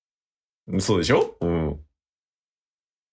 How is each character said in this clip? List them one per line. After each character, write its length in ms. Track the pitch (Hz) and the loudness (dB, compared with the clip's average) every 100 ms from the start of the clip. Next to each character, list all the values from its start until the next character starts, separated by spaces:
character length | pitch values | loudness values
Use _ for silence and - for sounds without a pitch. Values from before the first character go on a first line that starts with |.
| _ _ _ _ _ _ - - | _ _ _ _ _ _ -6 -2
そ 140 | 104 98 | 0 2
う 20 | |
で 60 | |
し 60 | 78 | 4
ょ？ 240 | - - - | 2 2 -2
う 60 | 85 | -2
ん。 340 | 82 78 71 - _ _ _ _ _ _ _ _ _ _ _ _ | -2 -2 -6 -14 _ _ _ _ _ _ _ _ _ _ _ _